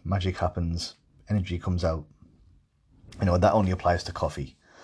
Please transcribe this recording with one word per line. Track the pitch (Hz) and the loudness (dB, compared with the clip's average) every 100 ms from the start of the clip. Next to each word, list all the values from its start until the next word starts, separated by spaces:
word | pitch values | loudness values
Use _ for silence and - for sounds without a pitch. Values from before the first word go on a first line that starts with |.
magic | - 95 92 90 | -4 -2 -2 -2
happens, | 85 90 85 85 - - _ _ - | -4 -2 -2 -4 -6 -16 _ _ -2
energy | 104 90 87 | -2 -2 -4
comes | 95 87 | -2 0
out. | 85 80 73 _ - _ - _ _ _ _ _ - - | 0 -2 -8 _ -20 _ -20 _ _ _ _ _ -18 -2
You | |
know, | 95 87 | 2 6
that | 95 | 6
only | 110 95 | 4 2
applies | 92 101 85 | 0 0 0
to | - | -2
coffee. | - 76 73 67 _ _ - | -4 -4 -4 -12 _ _ -20